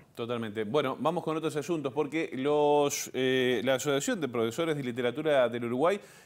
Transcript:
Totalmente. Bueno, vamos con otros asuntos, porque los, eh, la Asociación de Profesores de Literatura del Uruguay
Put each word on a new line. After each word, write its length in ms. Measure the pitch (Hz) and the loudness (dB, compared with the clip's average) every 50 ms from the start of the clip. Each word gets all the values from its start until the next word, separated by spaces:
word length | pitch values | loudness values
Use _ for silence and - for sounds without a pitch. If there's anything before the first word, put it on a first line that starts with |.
| - _ _ | -18 _ _
Totalmente. 520 | - 120 113 123 117 113 110 101 110 110 | -8 -6 -4 -4 -4 -4 -6 -4 -4 -4
Bueno, 320 | 101 123 151 139 131 135 - | 0 0 0 2 0 -2 0
vamos 240 | 120 156 175 170 160 | -2 -2 -2 0 -2
con 120 | 165 156 | -2 -4
otros 200 | 160 156 156 135 | -2 -2 -2 -4
asuntos, 360 | 151 139 - 170 160 131 135 120 | -4 -4 -2 -4 -2 -2 -2 -2
porque 360 | 147 151 139 139 160 160 - - | -2 -2 -2 -2 -4 -4 -4 -4
los, 760 | 127 131 147 147 151 147 147 147 147 143 143 139 - - - - | -4 0 2 2 4 4 6 6 4 4 2 0 -4 -8 -6 -2
eh, 480 | 127 131 131 131 131 127 123 127 110 104 | 0 2 2 2 4 4 2 2 2 2
la 120 | 131 135 | 2 0
Asociación 460 | 123 131 147 139 135 - 262 254 190 | 2 2 0 0 0 0 -2 -2 -2
de 60 | 147 | -2
Profesores 480 | 123 120 120 113 117 110 - 170 160 151 | -2 0 0 0 0 0 -2 -2 -2 -2
de 80 | 147 135 | -2 -4
Literatura 640 | 123 117 123 123 120 117 147 156 156 147 135 123 117 | -4 -4 -2 -2 -2 -2 0 0 2 4 4 4 2
del 160 | 117 120 120 | 0 -4 -4
Uruguay 340 | 117 120 127 151 175 202 202 - - - - - | -2 0 2 2 2 0 -2 -6 -14 -20 -20 -20